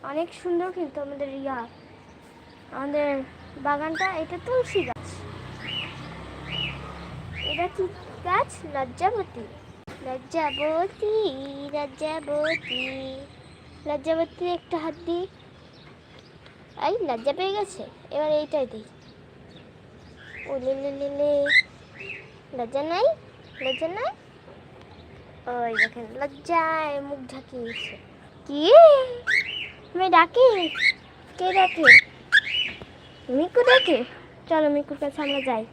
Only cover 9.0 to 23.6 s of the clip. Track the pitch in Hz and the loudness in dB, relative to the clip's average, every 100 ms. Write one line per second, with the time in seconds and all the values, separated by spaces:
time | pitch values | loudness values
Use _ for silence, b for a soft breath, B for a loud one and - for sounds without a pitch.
9 | 359 453 370 240 208 - - - - - | -2 0 -6 -10 -14 -16 -20 -20 -18 -14
10 | 262 254 254 330 302 285 302 320 381 - | -10 -10 -6 -2 -2 -2 -2 0 -2 -2
11 | 415 440 403 269 277 277 285 294 285 269 | 0 2 0 -2 -10 -10 -6 -6 -6 -6
12 | 311 320 285 294 311 320 - 262 262 269 | -6 -6 -4 0 0 -2 -4 -6 -4 -6
13 | 262 262 277 - - - - - - 294 | -10 -12 -14 -20 -20 -20 -20 -14 -6 -4
14 | 302 320 330 - 349 349 - 339 320 311 | 0 0 0 -2 -4 -4 -4 -6 -6 -8
15 | 339 339 381 - - - - - - - | -4 -4 -4 -12 -20 -20 -20 -20 -20 -20
16 | - - - - - - - - 302 427 | -20 -20 -20 -20 -20 -20 -20 -4 -2 0
17 | 339 233 254 285 381 403 392 - 208 - | -2 -2 -2 -2 -2 -2 -4 -8 -14 -16
18 | - 285 302 302 302 302 247 220 - - | -8 -2 2 2 0 -2 -2 -6 -16 -20
19 | - - - - - - - - - - | -20 -20 -20 -20 -20 -20 -20 -20 -20 -20
20 | - - - - - 277 254 269 277 277 | -20 -20 -18 -14 -6 -4 -2 -2 -4 -4
21 | 285 285 294 294 285 277 - - - - | -6 0 2 2 4 4 2 -10 -20 -18
22 | - - - - - 262 233 269 302 349 | -16 -16 -18 -20 -14 -8 -4 -4 -2 2
23 | 523 640 - - - - | 2 0 -8 -20 -20 -8